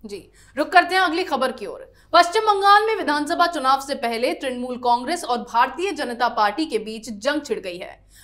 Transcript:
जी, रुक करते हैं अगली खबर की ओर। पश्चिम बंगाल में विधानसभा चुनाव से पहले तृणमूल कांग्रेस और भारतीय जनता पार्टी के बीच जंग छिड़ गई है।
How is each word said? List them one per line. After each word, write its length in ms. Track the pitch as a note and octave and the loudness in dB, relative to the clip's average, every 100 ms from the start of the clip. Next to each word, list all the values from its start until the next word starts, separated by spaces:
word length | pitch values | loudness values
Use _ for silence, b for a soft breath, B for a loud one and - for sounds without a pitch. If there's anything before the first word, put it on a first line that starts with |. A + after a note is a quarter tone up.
| G#3+ | -14
जी, 260 | G#3 - _ - B3 | -14 -16 _ -12 -6
रुक 120 | D4+ | 4
करते 260 | F4+ E4+ | 4 4
हैं 80 | F#4 | 2
अगली 220 | F4+ E4 | 2 0
खबर 280 | F4+ C4 B3 | -2 -2 -2
की 140 | - F#3+ | -4 -12
ओर। 260 | B2 - _ - | -14 -18 _ 2
पश्चिम 300 | E4 F4 G#4 | 4 6 2
बंगाल 440 | G#4+ G4+ G4+ G#4 G#4+ | 2 4 6 6 4
में 100 | G#4 | 0
विधानसभा 500 | D4 D4 D4 E4+ E4+ | 0 -2 0 0 0
चुनाव 340 | D#4+ C4 C4+ | 0 0 0
से 140 | C#4+ | 0
पहले 400 | C4+ A#3 A3+ C4 | -4 -4 -2 -2
तृणमूल 420 | E4+ C4+ B3 B3 A#3+ | -2 -6 -6 -8 -2
कांग्रेस 480 | B3 A#3+ B3+ E4+ | 0 0 0 -6
और 140 | - A#3+ | -4 -4
भारतीय 540 | - A#3 B3+ B3+ G4 | -2 0 0 0 -6
जनता 360 | D4 B3 A#3 A#3+ | -4 -6 0 0
पार्टी 380 | A#3 G#3 G#3 D#4 | 2 0 0 -2
के 120 | A3 | -4
बीच 320 | G3+ A3 A#3 | -6 -12 -12
जंग 320 | G3+ A#3+ D4+ | -6 -2 -2
छिड़ 180 | D4 G#3+ | -4 -6
गई 180 | F#3+ F3 | -6 -12
है। 280 | - - _ b | -14 -18 _ b